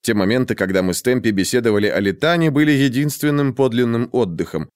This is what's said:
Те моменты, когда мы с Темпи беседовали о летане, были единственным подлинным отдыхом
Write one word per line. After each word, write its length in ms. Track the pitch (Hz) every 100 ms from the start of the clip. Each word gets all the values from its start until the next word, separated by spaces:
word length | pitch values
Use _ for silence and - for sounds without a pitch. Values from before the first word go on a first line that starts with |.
Те 140 | 123
моменты, 400 | 104 95 123 123
когда 280 | 113 95 95
мы 120 | 92
с 80 | 85
Темпи 280 | 123 127 117
беседовали 580 | 98 87 123 117 104 104
о 100 | 85
летане, 540 | 98 92 151 170 160
были 180 | 139 151
единственным 800 | 139 139 123 151 - 147 147 139
подлинным 560 | 127 131 117 120 117 123
отдыхом 560 | 123 104 82 90 80 73